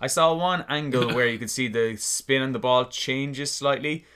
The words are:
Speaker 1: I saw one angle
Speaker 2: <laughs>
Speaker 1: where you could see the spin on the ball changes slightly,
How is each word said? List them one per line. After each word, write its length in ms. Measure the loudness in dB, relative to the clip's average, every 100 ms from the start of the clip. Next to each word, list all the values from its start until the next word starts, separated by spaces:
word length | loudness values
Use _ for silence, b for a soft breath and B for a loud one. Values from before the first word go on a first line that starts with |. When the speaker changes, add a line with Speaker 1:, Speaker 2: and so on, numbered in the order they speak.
Speaker 1:
I 60 | -4
saw 280 | 2 4
one 300 | 4 0 0 -2
angle 400 | -4 0 0 0
Speaker 2:
<laughs> 60 |
Speaker 1:
where 120 | 2 0
you 100 | 0
could 120 | -6
see 180 | -4 -2
the 280 | 0 0 -2
spin 460 | -4 -4 0 0
on 100 | 2
the 60 | -2
ball 280 | 4 4 2
changes 640 | -4 -4 -2 -4 -6 -6
slightly, 520 | -2 0 0 -2 -6 B